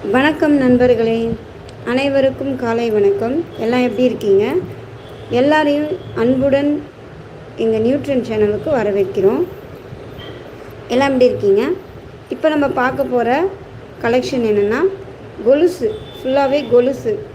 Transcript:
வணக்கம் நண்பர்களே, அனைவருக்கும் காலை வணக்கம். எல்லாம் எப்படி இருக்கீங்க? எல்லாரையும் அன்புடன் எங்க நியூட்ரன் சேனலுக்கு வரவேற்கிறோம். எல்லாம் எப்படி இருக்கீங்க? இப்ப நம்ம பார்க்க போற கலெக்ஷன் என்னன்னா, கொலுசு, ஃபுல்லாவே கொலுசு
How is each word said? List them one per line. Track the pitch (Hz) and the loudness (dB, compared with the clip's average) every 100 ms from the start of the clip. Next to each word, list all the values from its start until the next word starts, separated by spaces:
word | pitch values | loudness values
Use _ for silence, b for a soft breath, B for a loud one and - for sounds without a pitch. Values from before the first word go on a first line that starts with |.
| 202 | 0
வணக்கம் | 240 294 294 311 285 | 2 2 2 2 4
நண்பர்களே, | 254 247 247 226 226 226 226 226 - - - - - | 4 4 6 4 2 0 -2 -4 -10 -18 -18 -10 -2
அனைவருக்கும் | 247 277 269 269 262 269 254 | 0 2 2 2 0 -4 -2
காலை | 240 226 233 | -2 0 2
வணக்கம். | 214 202 202 226 294 339 - | 4 4 2 0 -2 -4 -4
எல்லாம் | 226 247 | 0 2
எப்படி | 247 208 | 2 2
இருக்கீங்க? | 247 214 214 196 220 339 - - - - - - - | 2 2 2 4 4 0 -4 -12 -16 -16 -16 -16 -4
எல்லாரையும் | 240 277 302 294 294 302 - - - | 2 4 4 2 0 -2 -6 -8 -2
அன்புடன் | 233 262 277 277 285 294 - - - - - - - - | 0 2 2 2 2 -2 -6 -18 -20 -18 -18 -18 -16 -2
எங்க | 226 220 | 0 2
நியூட்ரன் | 226 285 294 262 | 2 0 0 -2
சேனலுக்கு | 220 214 208 208 311 | 0 0 2 0 0
வரவேற்கிறோம். | 277 208 202 190 196 190 254 359 - - - - - - - - - - - - - - | 0 2 0 0 2 2 2 -2 -6 -16 -18 -18 -16 -16 -16 -16 -16 -16 -18 -18 -18 -4
எல்லாம் | 240 277 | 0 2
எப்படி | 262 247 | 4 4
இருக்கீங்க? | - 202 196 269 370 - - - - - | 4 2 2 2 -4 -8 -18 -18 -20 -12
இப்ப | - 320 | -2 0
நம்ம | 302 285 | 2 0
பார்க்க | 262 254 262 | 0 0 0
போற | 254 247 233 269 381 - - - - - | -2 0 0 0 0 -4 -16 -18 -18 -6
கலெக்ஷன் | 233 247 247 262 | 0 0 0 -2
என்னன்னா, | 226 208 202 240 381 381 - - - - 220 | 2 2 2 2 0 -2 -14 -16 -16 -4 2
கொலுசு, | 285 339 - 226 214 - - | 4 4 2 -4 -4 -12 -8
ஃபுல்லாவே | 262 269 277 285 233 | -2 0 2 0 4
கொலுசு | 240 247 269 226 202 - | 4 4 -2 -4 -4 -8